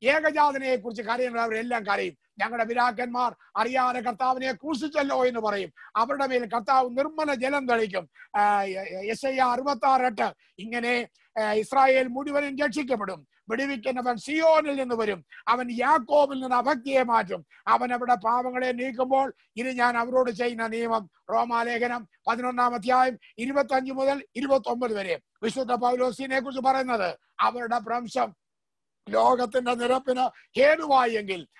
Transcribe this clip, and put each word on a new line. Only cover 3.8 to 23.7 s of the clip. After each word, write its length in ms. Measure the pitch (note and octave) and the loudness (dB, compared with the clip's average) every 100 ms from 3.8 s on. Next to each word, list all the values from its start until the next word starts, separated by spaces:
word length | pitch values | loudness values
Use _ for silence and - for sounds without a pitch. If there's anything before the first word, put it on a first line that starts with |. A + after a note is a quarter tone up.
| B3+ B3 | 0 0
കർത്താവിനെ 520 | A#3 A#3+ B3+ B3+ C4 | -4 -2 0 0 -2
ക്രൂശിച്ചല്ലോ" 760 | - D4+ C4+ D4+ D4+ C#4 C4 B3+ | -6 -6 -4 -2 -2 0 2 2
എന്ന് 140 | A#3 | 0
പറയും. 520 | G#3+ G3+ F3 - - G#3+ | -2 -2 -6 -12 -6 -2
അവരുടെ 320 | A#3+ C#4+ C4+ | 0 0 0
മേൽ 180 | B3 A3+ | 0 -2
കർത്താവ് 440 | A#3 A3 C4 B3+ | -4 2 2 4
നിർമ്മല 420 | B3 D4+ D#4 D4+ | 0 -2 -2 -2
ജലം 340 | C4 C4 C#4+ B3+ | 0 0 -2 0
തളിക്കും. 420 | A#3 A3 F#3 E3 - - G#3 | 0 0 -4 -8 -16 -6 2
ആ, 260 | G#3 G3+ | 2 2
യ-, 120 | G3 | 0
യ-, 360 | F#3+ G3 F#3 G3+ | -6 -8 -8 -6
യെശയ്യാ 380 | A3+ C4+ C4 B3+ | -4 -2 2 2
അറുപത്താറ് 540 | A#3+ C4+ B3 C4+ C4 | 2 -2 0 2 4
എട്ട്, 320 | B3+ G#3+ A3 - _ - | 2 0 -4 -4 _ -16
"ഇങ്ങനെ, 480 | A3 A#3+ A#3+ A#3+ A#3 _ _ A3 | -8 -4 -2 -2 -4 _ _ -4
ആ, 120 | G#3+ | 0
ഇസ്രായേൽ 540 | G#3+ G#3+ C4+ C4+ C4 B3+ | 0 2 4 6 4 2
മുഴുവനും 500 | B3+ C#4+ C#4+ C#4+ C4+ | -4 -2 -2 -2 -2
രക്ഷിക്കപ്പെടും, 720 | D4 D4+ C4 A#3 G3 E3+ - _ - | -2 -2 -2 -2 -4 -8 -16 _ -8
വിടുവിക്കുന്നവൻ 680 | A#3 C#4 C4+ C4 B3+ B3 A3+ | -4 -4 -4 -4 -2 -2 -2
സിയോനിൽ 580 | - D#4 D#4+ D#4 D4+ C4+ | -4 2 4 4 2 -2
നിന്ന് 200 | B3+ A3+ | -2 -2
വരും, 300 | G#3 F#3 - - - | -2 -4 -10 -8 -2
അവൻ 200 | B3 B3 | 0 0
യാക്കോബിൽ 720 | A#3 B3 D#4 A3 D4 C#4 C4+ | -2 2 2 4 4 4 0
നിന്ന് 140 | B3+ B3 | 0 0
അഭക്തിയെ 480 | B3 C#4+ C4+ C4+ | 2 -2 0 0
മാറ്റും, 420 | A#3+ A3+ F#3+ F3+ - - - | 4 2 0 -8 -12 -8 0
അവൻ 260 | A3+ B3 | 2 2
അവിടെ 220 | B3 B3 A#3+ | -2 2 2
പാവങ്ങളെ 560 | A3 B3 B3+ B3 B3+ | 2 0 0 -2 -2
നീക്കുമ്പോൾ 640 | B3 C4 A#3 B3+ C4+ C4+ - _ G#3 | -2 -4 -2 0 2 0 -6 _ -6
ഇത് 120 | C4 | -4
ഞാൻ 300 | B3 A#3+ A#3+ | 0 2 2
അവരോട് 340 | A#3+ B3+ B3+ | 0 2 2
ചെയ്യുന്ന 360 | G3+ A#3+ A3+ A3+ | 0 -4 -2 -4
നിയമം." 420 | A3+ A#3 A3+ F#3 _ - | -2 -2 -2 -4 _ -2
റോമാലേഖനം 760 | A3+ A#3+ A#3 A#3 A#3 A#3+ A#3+ G3+ _ - | -2 0 0 0 -2 -2 -4 -10 _ -4
പതിനൊന്നാം 460 | A#3 B3 B3 B3 | -2 -2 0 0
അധ്യായം 440 | A#3+ A3+ B3+ B3+ A#3+ - - | 0 2 4 4 0 -14 -8
ഇരുപത്തഞ്ച് 540 | B3 C#4 C4+ | -2 0 0